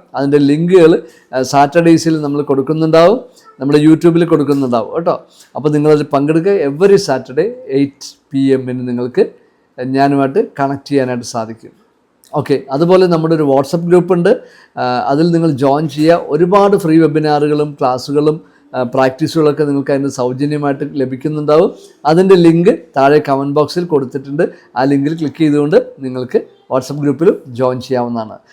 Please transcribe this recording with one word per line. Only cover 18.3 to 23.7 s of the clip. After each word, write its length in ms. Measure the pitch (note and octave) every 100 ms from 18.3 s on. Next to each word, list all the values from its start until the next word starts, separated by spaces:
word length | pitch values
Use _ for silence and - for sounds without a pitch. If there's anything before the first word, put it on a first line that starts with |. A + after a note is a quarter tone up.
| D#3 - _ _
ആ, 80 | C3
പ്രാക്ടീസുകളൊക്കെ 840 | A#2+ C3 C3 C3 D#3 E3 D3+ D3
നിങ്ങൾക്ക് 260 | D3+ C#3 C3+
അതിന് 180 | C#3 C#3
സൗജന്യമായിട്ട് 920 | C3+ B2+ B2+ D3 D3 C#3+ C#3 C#3+ D3
ലഭിക്കുന്നുണ്ടാവും. 720 | B2+ C3 D#3 D3+ D3 D3+ G3 - - _ C#3+
അതിൻ്റെ 280 | E3 F#3+
ലിങ്ക് 440 | F#3+ E3 E3 F3+ E4 - C#3
താഴെ 260 | C#3 D3+ D3
കമന്റ് 240 | C3+ C#3
ബോക്സിൽ 320 | C#3+ D3